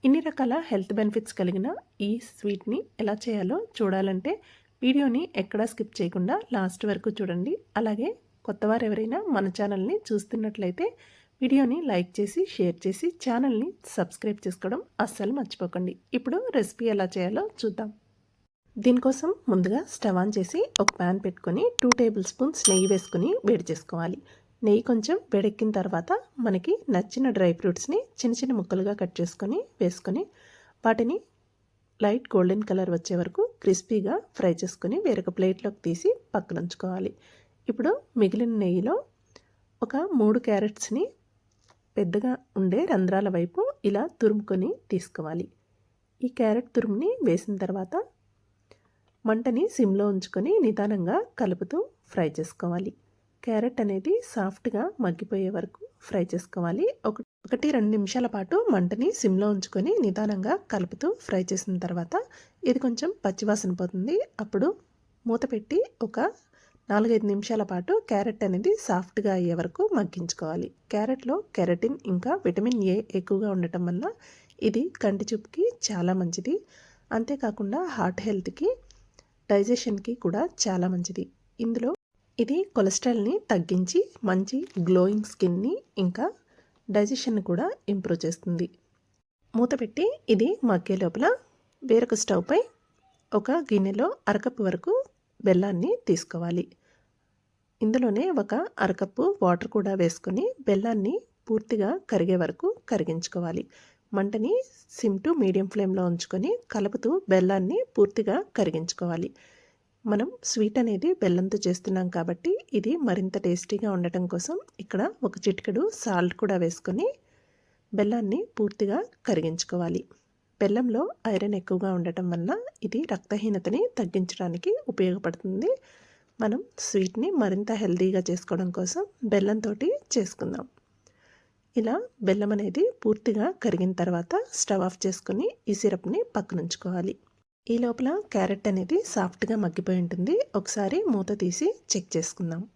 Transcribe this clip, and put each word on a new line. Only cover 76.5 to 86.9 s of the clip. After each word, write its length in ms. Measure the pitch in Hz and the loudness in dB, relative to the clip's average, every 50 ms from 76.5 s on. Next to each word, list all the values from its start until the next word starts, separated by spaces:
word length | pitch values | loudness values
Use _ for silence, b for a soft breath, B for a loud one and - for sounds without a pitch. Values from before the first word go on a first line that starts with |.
| 320 440 - b b b b b b b b b | -2 -4 -4 b b b b b b b b b
అంతేకాకుండా 720 | - 220 233 - 285 277 262 220 208 - 214 196 208 302 370 349 | -2 -2 -2 -2 -4 -2 -2 -4 -4 -2 -4 -4 -2 -2 -4 -4
హార్ట్ 360 | - 226 185 180 180 180 202 | -2 0 -2 0 0 -2 -4
హెల్త్కి, 460 | 220 208 196 180 185 185 - 302 403 508 - - b b b b b b b b b b b _ _ | -2 -2 -2 -4 -6 -6 -2 0 0 0 -2 -8 b b b b b b b b b b b _ _
డైజెషన్కి 680 | 208 202 202 214 247 247 - 240 208 196 196 - 240 | 4 4 6 4 2 2 2 -2 -4 -2 -4 -6 -8
కూడా 280 | - - 175 170 202 302 359 - - | -2 -2 -2 0 0 -2 -2 -2 -2
చాలా 280 | - 220 190 180 175 185 | -2 0 0 0 2 0
మంచిది. 380 | 185 180 175 - 185 196 - - _ _ _ _ _ _ | 0 -2 -2 -4 -6 -8 -8 -8 _ _ _ _ _ _
ఇందులో 320 | 233 226 233 233 233 247 349 - _ _ _ _ _ _ _ - | -2 -2 0 0 0 -2 -2 -4 _ _ _ _ _ _ _ -2
ఇది 200 | 233 226 277 339 392 - | 0 0 2 -2 -2 0
కొలెస్ట్రాల్ని 640 | _ 262 208 190 - - - 254 240 233 202 226 330 427 - _ | _ 2 2 2 2 2 0 0 0 2 0 0 0 -2 0 _
తగ్గించి 520 | 226 185 170 165 196 180 185 180 - 339 415 - - - - | 2 2 2 2 0 0 0 2 2 0 0 0 -4 -6 0
మంచి 340 | 202 185 185 196 202 - 269 339 - - 196 | 2 2 2 0 0 -2 -4 -4 -4 -4 -2
గ్లోయింగ్ 500 | 170 170 185 180 180 190 208 214 208 - | 2 4 6 6 6 6 4 0 -2 -4
స్కిన్ని 420 | - _ - 180 175 180 202 254 359 523 - _ _ - | -2 _ 2 2 2 2 0 -2 -2 -4 -6 _ _ 0
ఇంకా 280 | 190 180 180 - 254 370 480 - _ b b b b b b b b | 0 0 0 0 -4 -4 -4 -6 _ b b b b b b b b
డైజెషన్‌ని 520 | - | 0